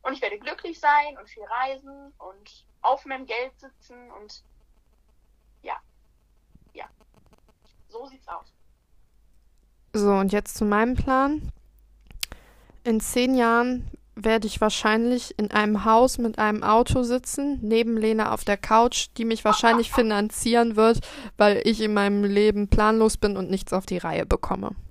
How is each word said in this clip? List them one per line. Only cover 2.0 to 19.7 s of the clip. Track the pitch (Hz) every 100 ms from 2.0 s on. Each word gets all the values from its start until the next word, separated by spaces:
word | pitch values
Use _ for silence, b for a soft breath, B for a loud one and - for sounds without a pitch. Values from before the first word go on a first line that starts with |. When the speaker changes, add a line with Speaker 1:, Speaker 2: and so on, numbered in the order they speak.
| 277 _
Speaker 1:
und | 185 196 - - _ _
auf | 226 277 277
meinem | 262 262
Geld | - 523 _
sitzen | 277 _ _ 247 247
und | 202 214 - _ _ _ _ _ _ _ _ _ _ _ _
ja. | - - _ _ _ _ _ _ _ _ _
Ja. | - - _ _ _ _ _ _ _ _ _ _
So | 220 269
sieht's | 262 -
aus. | 170 - _ _ _ _ _ _ _ _ _ _ _ _ _ _
Speaker 2:
So, | 214 202
und | 196 196
jetzt | 208 - -
zu | 208
meinem | 208 233 254
Plan. | - 262 277 302 - - _ _ _ _ _ - - b b b b b
In | 240 220
zehn | - 247 247 262
Jahren | 233 233 247 247 - - _ -
werde | 220 226 220
ich | -
wahrscheinlich | 214 - 214 220 233 247 - -
in | 208
einem | 214 214 214
Haus | 214 220 254 -
mit | 233 -
einem | 214 214
Auto | - 220 240 262
sitzen, | 240 247 - - 285 269
neben | 214 226 233 220
Lena | 220 220 214
auf | 220 -
der | 202
Couch, | - 220 240 - - -
die | 226
mich | 226
wahrscheinlich | 214 214 233